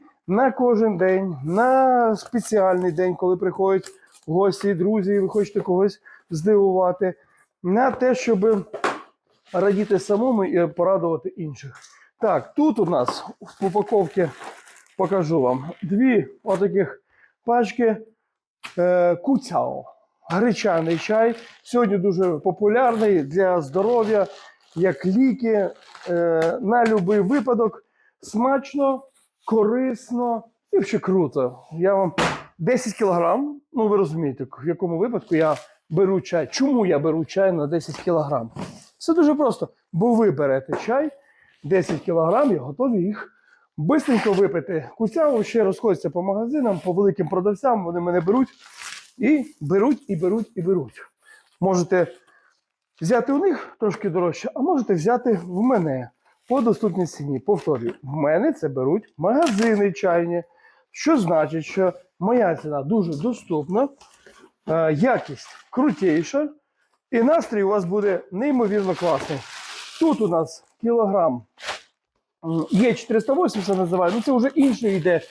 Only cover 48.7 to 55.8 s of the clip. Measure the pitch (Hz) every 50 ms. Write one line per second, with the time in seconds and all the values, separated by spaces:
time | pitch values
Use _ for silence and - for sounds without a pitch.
48.7 | - - - - - - - - _ - 196 247 311 285 240 - - _ 151 139
49.7 | 180 196 214 277 277 - - - 196 156 175 180 208 233 214 - _ 196 165 180
50.7 | 196 175 135 113 - - - - _ _ _ - - - _ _ _ _ 175 190
51.7 | 190 180 175 170 190 180 170 - - - _ _ _ _ _ _ _ _ _ _
52.7 | _ _ _ _ _ _ 160 165 247 233 240 - 277 294 381 392 302 220 - -
53.7 | - _ 226 208 165 - - 196 156 180 175 170 151 - - 247 - 302 254 349
54.7 | 359 277 214 - 196 165 151 220 240 247 240 247 220 175 170 180 180 185 220 254
55.7 | 262 208